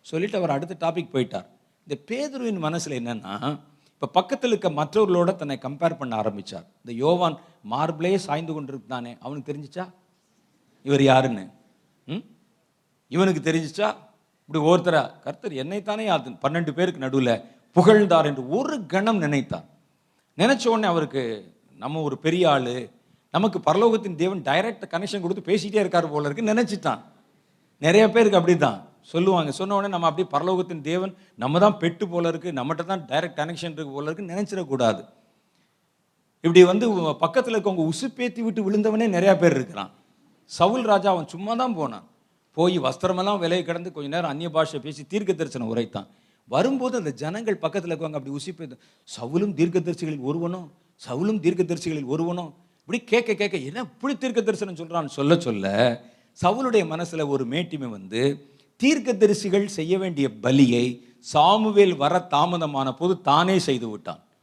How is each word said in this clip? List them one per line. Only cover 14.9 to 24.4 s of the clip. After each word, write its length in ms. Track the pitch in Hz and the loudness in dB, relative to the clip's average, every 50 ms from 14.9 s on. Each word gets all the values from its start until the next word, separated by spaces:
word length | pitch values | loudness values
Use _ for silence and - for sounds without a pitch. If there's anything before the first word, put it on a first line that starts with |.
| 165 156 131 - - - | 2 2 2 0 -6 -12
"கர்த்தர் 320 | - 135 143 - - 220 156 | -12 -12 -12 -10 -10 -10 -8
என்னைத்தானே 540 | 131 131 156 190 208 185 208 208 214 220 | -6 -8 -6 -8 -8 -6 -6 -6 -4 -2
அது 240 | 214 180 156 120 127 | -2 -2 -2 -2 -6
பன்னெண்டு 400 | 120 - - 139 156 170 170 151 | -12 -6 -4 -2 -2 0 -2 -2
பேருக்கு 360 | 135 151 180 180 175 - 135 | -2 0 -2 -2 -2 -4 -6
நடுவுல 360 | 131 131 135 131 123 113 107 - - - _ _ _ _ | -2 0 2 2 2 2 0 -2 -10 -20 _ _ _ _
புகழ்ந்தார்" 540 | 175 175 185 220 214 208 190 170 160 151 | 6 8 8 8 8 6 6 4 4 4
என்று 220 | 147 143 135 127 127 | 2 0 -4 -6 -4
ஒரு 380 | 151 220 277 311 311 277 196 | -2 -2 -2 -2 -4 -6 -8
கணம் 320 | 139 - 190 202 220 226 202 | -4 -4 -2 0 0 0 0
நினைத்தான். 460 | 165 147 147 139 120 - - 85 - - _ _ _ _ _ _ _ _ _ _ _ _ _ | 0 0 0 -2 -2 -4 -8 -10 -10 -16 _ _ _ _ _ _ _ _ _ _ _ _ _
நினைச்ச 320 | - 175 240 277 226 - 247 | 0 2 2 2 2 2 0
உடனே 180 | 226 220 214 | 0 2 2
அவருக்கு, 640 | 196 170 165 156 139 - 139 127 117 113 104 92 87 _ _ _ _ _ - | 2 2 0 0 -2 -2 -4 -4 -4 -6 -8 -12 -18 _ _ _ _ _ -14
"நம்ம 240 | 110 131 151 160 156 | -10 -8 -6 -4 -4
ஒரு 160 | 147 131 - | -4 -6 -2
பெரிய 320 | - 160 165 180 180 160 | -2 0 2 4 4 4
ஆளு, 400 | 143 139 127 120 123 127 120 117 - _ _ _ _ _ _ _ | 4 4 2 -2 -4 -6 -8 -12 -16 _ _ _ _ _ _ _
நமக்கு 280 | - 156 202 220 - 180 | -2 0 0 2 0 0
பரலோகத்தின் 560 | - - 156 190 233 233 220 220 220 208 175 | 0 2 2 4 4 4 4 2 -2 -4 -4
தேவன் 280 | 147 165 185 196 185 | -2 -2 -2 -2 -4